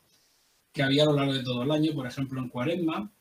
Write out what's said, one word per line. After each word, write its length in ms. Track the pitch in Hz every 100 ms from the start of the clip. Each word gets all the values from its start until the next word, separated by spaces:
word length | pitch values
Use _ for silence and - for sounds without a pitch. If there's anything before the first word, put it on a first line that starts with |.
| _ _ _ _ _ _ _
que 120 | -
había 200 | 135 143
a 20 | 151
lo 60 |
largo 200 | 143 139
de 100 | 131
todo 200 | 123 123
el 80 | 135
año. 220 | 156 156 143
Por 100 | 123
ejemplo, 340 | 135 131 131
en 100 | 123
Cuaresma, 640 | 123 135 185 160 165 208 _